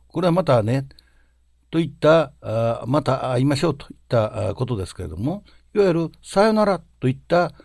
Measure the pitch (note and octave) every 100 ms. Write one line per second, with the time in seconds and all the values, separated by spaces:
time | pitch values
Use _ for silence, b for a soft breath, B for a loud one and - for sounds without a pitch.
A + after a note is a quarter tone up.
0 | _ D#3+ F3+ E3+ F3 B2 G#2 C3+ C3+ b
1 | b b b b _ _ _ E3 E3 -
2 | D3+ D#3+ D3 - G#2+ A2 A#2 A#2 A#2+ D3
3 | - B2+ B2+ B2 C3+ C#3 E3+ D3 - -
4 | - A#2+ G#2+ G#2 G2+ G2 B2+ A2+ F2 -
5 | F2 D#2+ B2 G3+ b b _ G#3+ G3 E3
6 | D#3+ - - F#3+ A3 A3 G#3 F3 - _
7 | B2+ C3+ - E3+ F3 b